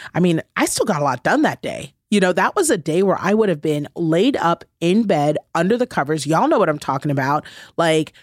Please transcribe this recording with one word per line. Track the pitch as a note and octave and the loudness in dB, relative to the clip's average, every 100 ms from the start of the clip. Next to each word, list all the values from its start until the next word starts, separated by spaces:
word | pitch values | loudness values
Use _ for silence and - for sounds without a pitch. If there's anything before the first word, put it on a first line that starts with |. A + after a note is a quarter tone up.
| - | -8
I | - | 0
mean, | F3+ D#3+ - - | 2 0 -2 -4
I | D#4 | -2
still | - - | -2 -2
got | D#3+ | 0
a | |
lot | C#3+ B2 | 0 -2
done | - B3 | 0 2
that | B3+ - | 0 -2
day. | - A#1+ - _ - | -8 -10 -12 _ -2
You | G#3 | 2
know, | F#3 | 2
that | F3+ G3+ - | 2 0 0
was | D#4 | 0
a | G#3+ | 0
day | D#3 D#3+ | 0 0
where | G3 E3 | 2 0
I | F#3 | 0
would | G#3+ G#3+ | 2 2
have | D#3 | 0
been | D#3+ D3 D3 - | -2 -4 -4 -4
laid | E3+ E3 B3 B3 | 0 2 2 2
up | E3 E3+ - - | 0 -2 -6 -4
in | E3+ G3+ | 0 2
bed | G#3 D#3+ D3 D3+ - | 2 0 0 -2 -4
under | D#3+ F3 A#3 | -2 0 0
the | A#3+ | -2
covers. | - C#3+ D#3+ C3+ | -2 -2 -2 0
Y'all | D#3+ B3+ | 0 2
know | D4 | 2
what | E3 | 2
I'm | D3+ | -2
talking | - C3+ D3+ | -4 -4 -2
about. | C#3 C3+ D3+ - - - - | -2 0 -2 -4 -20 -12 -2
Like, | E3 D#3+ D3+ - | 2 2 0 -10